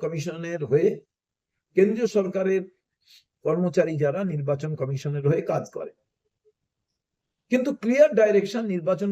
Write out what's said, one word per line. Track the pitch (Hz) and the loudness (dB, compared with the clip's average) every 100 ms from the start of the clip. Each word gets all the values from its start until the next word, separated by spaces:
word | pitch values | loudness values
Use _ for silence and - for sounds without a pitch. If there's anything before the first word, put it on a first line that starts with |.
কমিশনের | 160 165 170 165 170 170 147 | -6 -6 -8 -8 -8 -6 0
হয়ে, | 147 190 - - _ _ _ _ _ _ - | 2 2 0 -12 _ _ _ _ _ _ 2
কেন্দ্রীয় | 208 226 233 214 | 4 4 0 0
সরকারের | 185 190 190 190 185 _ _ _ _ _ _ _ | 0 -2 0 0 -2 _ _ _ _ _ _ _
কর্মচারী | 147 165 180 180 160 156 | -2 0 2 2 0 2
যারা | 143 170 196 | 0 0 -4
নির্বাচন | 151 139 139 156 156 | -4 -2 -4 -4 -4
কমিশনের | 131 135 147 143 139 | -4 -4 -4 -2 0
হয়ে | 165 - | 0 0
কাজ | 151 - - | -4 -6 -12
করে, | 80 - _ _ _ _ 427 _ _ _ _ _ _ _ _ _ - | -14 -16 _ _ _ _ _ _ _ _ _ _ _ _ _ _ -2
কিন্তু | 247 262 - | -2 0 -4
ক্লিয়ার | 226 269 302 220 | 0 4 6 6
ডাইরেকশন | 214 202 196 233 226 | 4 4 0 -4 -4
নির্বাচন | 180 165 185 202 | -4 -2 -2 -2